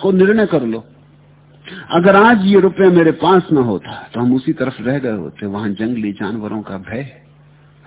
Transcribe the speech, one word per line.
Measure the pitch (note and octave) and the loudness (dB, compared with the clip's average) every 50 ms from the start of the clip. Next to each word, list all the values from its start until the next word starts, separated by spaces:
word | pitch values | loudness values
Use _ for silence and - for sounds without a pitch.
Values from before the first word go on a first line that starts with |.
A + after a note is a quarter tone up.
| - | -2
को | G3 F#3+ | 0 2
निर्णय | F#3 F#3 G3 G#3+ A3 G#3+ | 2 4 4 4 2 0
कर | - - D3+ B2+ | 0 0 -2 -2
लो। | A2+ A2 A2+ A2+ - - _ _ _ _ _ _ _ _ _ _ _ _ _ _ - - - - - | -2 -6 -8 -10 -14 -20 _ _ _ _ _ _ _ _ _ _ _ _ _ _ -20 -20 -20 -10 -4
अगर | - E3 F3 G3+ G3 | 0 2 4 4 6
आज | G3 G#3 A#3 A#3+ G#3+ F#3+ | 6 6 6 4 4 2
ये | F#3+ G3+ G3 | 4 4 4
रुपया | F3 F#3+ E3 F3+ G3 F#3+ | 4 2 2 4 4 4
मेरे | F3 E3+ E3 D#3+ D3+ | 6 6 4 4 2
पास | - - E3 F#3+ F#3 - - D#3+ | 0 2 2 2 2 2 2 2
न | |
होता, | C#3 B2+ A#2+ G2+ E2+ - - A2 - - - - | 0 2 0 -2 -4 -6 -10 -16 -16 -16 -12 -8
तो | A2+ | -4
हम | A#2+ B2 B2+ | 0 0 0
उसी | C3 C3 - - | 0 -2 -4 -4
तरफ | - B2+ C3 B2+ - | -4 -4 -6 -6 -6
रह | G#2+ A#2+ C3+ C#3+ | -6 -4 -4 -4
गए | C3 B2 A2 | -4 -4 -6
होते। | G2+ E2 D2+ - - G#2+ | -6 -8 -10 -12 -10 -10
वहां | G2+ G2 G2+ A2 G#2 G2+ | -8 -8 -6 -6 -6 -6
जंगली | F#2+ A2+ A#2 B2 A2+ G#2+ G#2 G2 | -4 -6 -6 -6 -4 -6 -6 -6
जानवरों | G2 A2+ F#2+ A2+ A2+ G#2+ G#2 G#2+ G#2+ G2+ | -6 -8 -8 -8 -8 -8 -8 -10 -10 -10
का | - G2 F#2+ | -10 -12 -14
भय, | F#2+ F#2+ G#2+ A#2+ C#3+ C3 - - _ _ _ _ _ _ _ _ _ _ _ _ - | -12 -12 -12 -12 -12 -12 -16 -20 _ _ _ _ _ _ _ _ _ _ _ _ -12